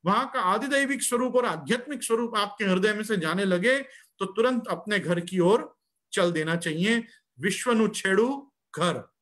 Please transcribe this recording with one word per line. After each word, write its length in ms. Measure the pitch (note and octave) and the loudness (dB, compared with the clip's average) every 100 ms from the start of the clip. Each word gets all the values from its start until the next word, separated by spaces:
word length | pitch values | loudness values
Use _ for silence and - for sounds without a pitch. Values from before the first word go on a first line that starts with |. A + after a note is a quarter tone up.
| E3 | 2
वहां 200 | G#3+ C4+ | 0 0
का 140 | C4 | -2
आदिदैविक 600 | F#3 G#3 C4+ C#4 C4+ C#4 | 0 0 2 0 0 -2
स्वरूप 340 | - A#3+ B3+ B3 | -2 0 2 2
और 100 | A#3+ | 0
आध्यात्मिक 560 | D#3+ C#3 A#3 D4+ C#4+ | -4 -2 -2 -2 -10
स्वरूप 340 | - A3+ A#3 A3 | -2 -2 0 -2
आपके 280 | G3+ - | -2 -2
हृदय 280 | G3+ F#3 G#3+ | 0 2 2
में 120 | G#3 | 0
से 120 | G#3+ G#3+ | -2 -2
जाने 280 | D#3+ F3+ | 0 0
लगे, 340 | G3 F3+ A3 C4+ C4+ - _ _ | 0 2 2 0 -2 -18 _ _
तो 60 | |
तुरंत 400 | F#3+ G3+ A#3+ B3 - | -6 0 0 0 -4
अपने 300 | F3 - G3+ | -8 -2 -2
घर 220 | D3+ F3 | 0 -2
की 180 | E3+ F#3 | -2 2
ओर 380 | F3 A#3 D#4 _ _ _ _ | 4 4 0 _ _ _ _
चल 200 | - F3 | 0 0
देना 240 | E3+ D#3 E3+ | 0 -2 -2
चाहिए। 480 | E3+ D#3 G3 A#3 A#3 - _ - | -4 -2 0 0 -2 -18 _ -6
विश्वनु 480 | F3+ G3+ B3+ A3+ G#3+ | -4 -2 0 2 2
छेड़ू 640 | G#3+ F#3+ F#3+ A#3+ C#4 - _ _ - | 0 2 2 2 -2 -10 _ _ -2
घर 340 | F3 D3+ - _ | -2 -2 -10 _